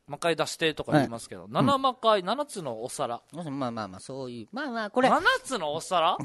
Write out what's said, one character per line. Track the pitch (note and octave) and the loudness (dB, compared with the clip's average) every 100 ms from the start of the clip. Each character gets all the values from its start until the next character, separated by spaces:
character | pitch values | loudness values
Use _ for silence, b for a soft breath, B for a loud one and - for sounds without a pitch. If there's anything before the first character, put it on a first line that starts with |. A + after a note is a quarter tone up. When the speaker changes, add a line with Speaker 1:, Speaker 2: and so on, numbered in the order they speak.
| - | -14
Speaker 1:
魔 | C#3+ | -2
界 | E3+ D#3+ | 0 0
出 | D3+ | 0
し | - | 0
て | D#3+ | 0
と | D3 | 0
か | - | 2
言 | D3 | 2
い | A#2+ | 2
ま | A#2 | -4
す | - | -12
け | G2 | -14
ど。 | |
Speaker 2:
は | F#2 | -4
い。 | |
Speaker 1:
七 | D3 B3+ C4+ | 2 4 4
魔 | C4+ | 0
界、 | - A3+ G#3 | 2 4 4
Speaker 2:
う | |
ん。 | F3+ | 2
Speaker 1:
七 | C4 D4 | -4 -4
つ | G#3 | -6
の | D3 A2+ | -6 -6
お | B2+ | -6
皿。 | - B2 A#2 _ | -4 -4 -4 _
Speaker 2:
ま | D#3 E3 C#3 B2+ | -10 -6 -4 -4
あ | |
ま | A2+ | -4
あ | G2+ | -8
ま | F#2 | -10
あ、 | |
そ | - C3+ B2+ | -12 -10 -10
う | |
い | A#2+ | -10
う。 | G#2+ | -10
ま | A#3+ D4 | -8 -6
あ | |
ま | A3+ | -6
あ、 | G#3 | -2
こ | - | 2
れ。 | B3+ | 4
Speaker 1:
七 | C4 A#4 C5 | 6 4 2
つ | - A#3+ | 0 -4
の | D3+ | -2
お | D#3 | -4
皿？ | - F3+ E3 D4 | 0 2 4 2